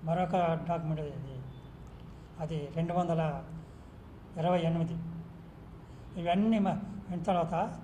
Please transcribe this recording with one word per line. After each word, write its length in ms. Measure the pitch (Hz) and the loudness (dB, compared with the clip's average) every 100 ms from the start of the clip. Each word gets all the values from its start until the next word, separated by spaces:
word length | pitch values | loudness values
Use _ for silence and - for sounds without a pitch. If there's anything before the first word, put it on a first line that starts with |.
మరొక 320 | 160 170 180 185 170 160 160 | 2 2 4 4 4 2 2
డాక్యుమెంట్ 320 | 170 160 156 | 0 0 -2
ఇది, 380 | 147 131 131 131 - - - - - - - - - - | -2 -6 -8 -8 -10 -12 -14 -16 -14 -14 -14 -16 -16 -8
అది 280 | 156 160 143 160 | -4 -4 -2 0
రెండు 160 | 170 | 2
వందల 520 | 175 175 165 156 139 156 160 - - - - - - - - | 4 4 4 2 0 -6 -12 -12 -16 -16 -16 -16 -16 -12 0
ఇరవై 240 | 165 180 | 4 4
ఎనిమిది. 300 | 165 165 165 - - - - - - - - - - - - - | 4 2 2 0 -4 -8 -10 -14 -16 -16 -16 -16 -16 -16 -10 -4
ఇవన్నీ 380 | 170 180 214 226 | 4 6 6 6
మ-, 220 | 190 165 - - - | 6 2 -2 -8 -4
అయిన 140 | 175 | -2
తర్వాత 560 | 170 180 165 170 214 - | 4 4 4 2 0 -2